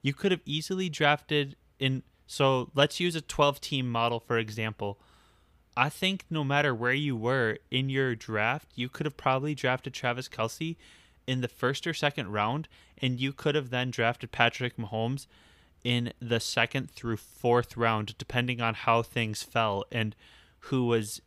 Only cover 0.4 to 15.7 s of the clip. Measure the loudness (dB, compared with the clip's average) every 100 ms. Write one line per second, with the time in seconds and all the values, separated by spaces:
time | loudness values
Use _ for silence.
0.4 | -2 -6 -4 -2 -2 2 4 4 2 0
1.4 | 0 -8 _ _ -2 -2 -6 _ -14 2
2.4 | 4 4 0 2 2 2 -2 -2 -6 2
3.4 | 2 2 -6 -4 -2 0 0 0 0 0
4.4 | 0 -4 -6 -4 -6 -8 _ _ _ _
5.4 | _ _ _ -2 -2 0 -2 -2 -4 -2
6.4 | 2 2 2 2 0 0 0 0 0 2
7.4 | 2 0 _ -2 0 0 0 -2 -2 0
8.4 | 0 -2 -8 -8 -8 -4 -6 0 0 2
9.4 | 0 0 0 0 -4 -4 -2 -2 -8 -4
10.4 | -4 -2 -8 -8 -16 -20 _ _ -4 -2
11.4 | -2 -2 -2 0 -4 -2 -2 -2 -4 0
12.4 | 0 -2 -6 -16 -20 -4 -2 0 -2 0
13.4 | 0 0 0 -2 -2 2 0 0 -8 4
14.4 | 4 4 -6 -4 -4 -2 -2 -4 -8 -20
15.4 | -20 _ _